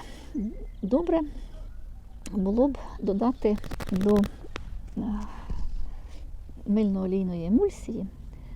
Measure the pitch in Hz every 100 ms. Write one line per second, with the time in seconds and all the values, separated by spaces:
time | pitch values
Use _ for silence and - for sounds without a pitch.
0 | - - - 285 208 - - - 190 269
1 | 349 330 294 - - - - - - -
2 | - - - 196 190 220 285 247 - -
3 | - 196 233 - 214 214 - - - 190
4 | 202 208 208 - - - - - - -
5 | 208 208 214 - - - - - - -
6 | - - - - - - - 208 208 190
7 | 190 196 185 170 170 240 403 - - 233
8 | 196 - - - -